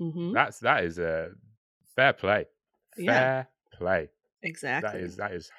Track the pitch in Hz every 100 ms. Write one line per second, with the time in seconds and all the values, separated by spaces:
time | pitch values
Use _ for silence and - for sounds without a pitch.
0 | 170 160 170 214 135 - 113 139 87 85
1 | 85 80 82 95 - _ _ _ _ -
2 | 135 - 95 104 - _ _ _ _ -
3 | 180 120 131 131 131 _ _ - 87 92
4 | 73 _ _ _ - 165 143 131 107 95
5 | 90 90 104 90 -